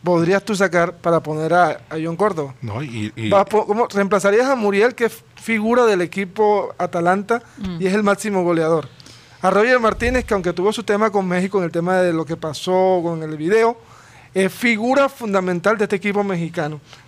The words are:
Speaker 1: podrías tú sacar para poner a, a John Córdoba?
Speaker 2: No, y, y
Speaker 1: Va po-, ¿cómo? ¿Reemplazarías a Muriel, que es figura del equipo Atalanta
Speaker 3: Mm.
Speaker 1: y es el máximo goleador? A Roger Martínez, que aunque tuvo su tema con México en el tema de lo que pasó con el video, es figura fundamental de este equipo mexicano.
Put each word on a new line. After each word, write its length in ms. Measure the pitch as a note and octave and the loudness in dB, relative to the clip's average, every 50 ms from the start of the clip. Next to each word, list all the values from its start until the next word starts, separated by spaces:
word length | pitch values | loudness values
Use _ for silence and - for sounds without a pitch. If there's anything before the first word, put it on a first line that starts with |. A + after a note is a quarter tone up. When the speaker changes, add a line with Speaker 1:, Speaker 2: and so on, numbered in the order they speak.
| - | -2
Speaker 1:
podrías 400 | F3 F3+ E3+ E3 E3 G3 G3 G3 | 0 2 2 4 2 2 0 0
tú 120 | - A3 | -2 -2
sacar 400 | F3+ G3 F#3 D#3 F3 E3+ F3 F3 | 0 0 0 2 2 0 0 -2
para 240 | - - F3 E3+ D#3+ | -4 -2 0 0 0
poner 320 | - D3+ D#3 D#3 D#3+ D#3+ E3 | 0 -2 -6 -4 -2 0 2
a, 140 | F3 F3+ D#3 | 4 4 2
a 260 | D#3 - - - - D#3+ D#3 | 0 -4 -10 -10 -8 -6 -6
John 140 | E3 E3 | -6 -2
Córdoba? 380 | E3 G3+ G#3+ G3 D#3+ D3 C3+ B2+ - | 0 0 0 0 -2 -8 -8 -10 -12
Speaker 2:
No, 220 | - A2+ G#2 A#2 D3+ | -12 -8 -8 -8 -8
y, 300 | C#3 A#2 A#2 G#2+ G#2+ - | -8 -6 -6 -6 -6 -6
y 140 | - A2+ G#2+ | -6 -2 2
Speaker 1:
Va 140 | G3+ G3 G3+ | 4 2 2
po-, 220 | G3+ - G#3+ - | 4 2 0 2
¿cómo? 200 | - G#3 A3 A#3+ | 2 0 0 0
¿Reemplazarías 600 | - - G3+ G3+ F#3+ G#3 G3 - G3 G3+ A3 B3+ C4 | -2 0 -2 0 2 0 2 2 2 2 4 2 2
a 80 | C#4 | 0
Muriel, 380 | B3 G#3+ G3+ G3 G3 G#3 B3 B3+ | 0 0 0 2 2 2 2 0
que 100 | - A#3+ | 0 -4
es 60 | A3 A3+ - - _ _ | -4 -4 -6 -20 _ _
figura 480 | - - - A3+ A3 G#3 A3 A#3 B3 B3 | -16 -6 -4 -2 -2 2 2 2 4 4
del 160 | A3+ G#3 F#3 | 4 2 2
equipo 760 | F3 E3 - F#3+ G3 F#3 F3 - G#3+ G#3 G#3 G3+ F3+ - - - | -2 -4 -4 -6 -6 -6 -2 2 2 4 4 2 0 -4 -6 -6
Atalanta 640 | F3 F3 - F3 E3+ F3 F#3 G3 G#3 G3 A#3 A#3+ A#3+ - - - | -6 -4 -2 -2 0 2 2 0 0 -2 -4 -4 -4 -10 -16 -10
Speaker 3:
Mm. 180 | G#3 F#3+ F3 D#3+ | -10 -8 -6 -4
Speaker 1:
y 60 | F3+ | -2
es 80 | F#3 F#3+ | 0 0
el 80 | G#3+ G#3+ | 2 2
máximo 400 | G3+ G3+ F#3+ - G#3+ G3+ F#3+ F3+ | 2 0 0 -2 -4 -2 0 0
goleador? 460 | F3 F3 E3 D#3+ D#3 E3 D#3+ D3 - - - - - - - - - - - - | 0 0 0 2 0 0 -2 -2 -6 -16 -20 -20 -20 -20 -20 -20 -20 -18 -2 0
A 80 | F#3 | 2
Roger 280 | F#3+ G3 G#3+ B3 B3+ B3+ | 4 4 4 4 4 4
Martínez, 460 | A3+ G#3+ F#3+ - A#3 A#3 B3+ B3+ A3+ | 4 2 0 0 -2 0 0 0 0
que 100 | - A3+ | 0 -2
aunque 180 | G3 F3 F3+ E3 | -2 0 -2 -2
tuvo 200 | F3 F3+ G3+ G#3+ | 0 0 0 0
su 100 | - G#3 | -2 -2
tema 280 | - G#3 G3+ G#3+ A3 | -2 0 2 2 0
con 160 | G3 G#3 F#3+ | 0 0 -2
México 320 | F#3 F3 F3+ F#3 G3 F#3+ G3+ | 0 -2 -2 -2 0 0 -2
en 60 | F3+ | -2
el 60 | E3 | 0
tema 280 | E3 E3+ E3 F3+ F#3 F#3 | -2 -2 -2 0 2 2
de 140 | F3+ F3+ E3 | 2 2 0
lo 120 | D#3+ D#3+ | -2 -4
que 120 | C#3 E3 | -4 -6
pasó 640 | D#3+ - D#3+ D3 - - F3+ F#3 F#3 F#3 F#3 F#3 F3+ E3 | -6 -6 -8 -8 -6 -4 0 2 2 4 4 2 2 0
con 200 | E3+ E3+ D#3+ D#3+ | -2 -4 -6 -6
el 140 | D#3 D#3 | -8 -8
video, 420 | D3+ D3+ E3 G#3 A3 A3+ A#3 A#3+ A#3 - - - - - - - - - - - | -6 -2 0 2 4 4 2 0 -2 -12 -20 -20 -20 -20 -20 -20 -20 -20 -8 -2
es 180 | F#3 F#3+ F#3 F3 | -2 -2 -2 -2
figura 560 | - - A#3+ A#3 G#3 A3 B3 C4 C#4+ C#4 C4+ | -2 0 0 0 0 0 0 2 2 2 0
fundamental 680 | C4+ - A#3+ A3 G3 G3 F#3 F3+ F3+ F3 E3+ G3+ A3 G#3 | -2 -6 -6 -2 -2 0 0 0 -4 -2 0 0 0 0
de 60 | G#3+ | 0
este 120 | G3 G#3+ | -2 -2
equipo 260 | G3 - G#3 G3 G#3 G3+ | -4 -2 -2 -2 -2 -2
mexicano. 560 | G3 F#3+ E3+ E3+ D#3+ E3+ F3+ D#3 D3 D3+ D3 - - - - - | -2 -2 -4 -6 -6 -6 -6 -6 -6 -6 -10 -16 -20 -20 -20 -20